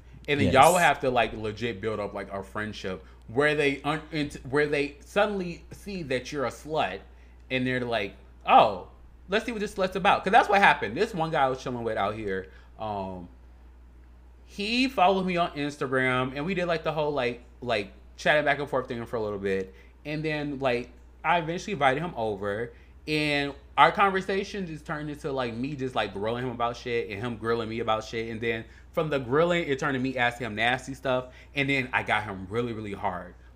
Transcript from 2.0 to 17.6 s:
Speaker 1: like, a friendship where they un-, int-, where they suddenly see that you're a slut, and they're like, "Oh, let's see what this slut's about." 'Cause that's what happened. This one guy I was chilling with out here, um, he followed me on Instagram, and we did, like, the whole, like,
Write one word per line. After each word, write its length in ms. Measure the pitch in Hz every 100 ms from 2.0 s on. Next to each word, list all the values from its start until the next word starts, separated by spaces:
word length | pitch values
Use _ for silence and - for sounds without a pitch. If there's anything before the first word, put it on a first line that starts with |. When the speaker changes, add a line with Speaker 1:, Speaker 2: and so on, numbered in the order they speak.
| 101
Speaker 1:
like, 180 | 101 98
a 100 | 98
friendship 640 | 98 107 107 104 101 92 - - -
where 260 | 117 147
they 260 | 151 143 143
un-, 200 | 143 156 156
int-, 260 | 160 147 147 131
where 160 | 139 147
they 300 | 147 143 -
suddenly 640 | - 202 208 196 175 165 -
see 320 | - 196 190
that 260 | 143 127 127
you're 140 | 147
a 60 | 120
slut, 480 | - 147 156 101 98 - - - - -
and 160 | 131 127
they're 140 | 127
like, 340 | 120 113 101 - - - -
"Oh, 420 | 240 120 95 90 - - - -
let's 180 | 208 233
see 40 |
what 100 | 220
this 120 | 196
slut's 240 | - 185 190
about." 260 | 190 127
'Cause 80 | 190
that's 180 | 226 -
what 120 | 196
happened. 340 | 190 143 107 123
This 180 | 226
one 160 | 170 165
guy 140 | 160
I 40 | 135
was 120 | 131
chilling 200 | 139 120
with 140 | 113 110
out 180 | 101
here, 340 | 107 104 95 92 - - -
um, 500 | 107 101 95 92 87 - - - - - - - - - - -
he 440 | - - 208 240 262
followed 380 | 214 185 190 185
me 100 | 175
on 140 | 170
Instagram, 800 | 147 143 143 139 131 131 127 131 135
and 80 |
we 100 | 156
did, 120 | 185 175
like, 180 | 165
the 80 | 160
whole, 200 | 156 147
like, 300 | 143 123 120 - -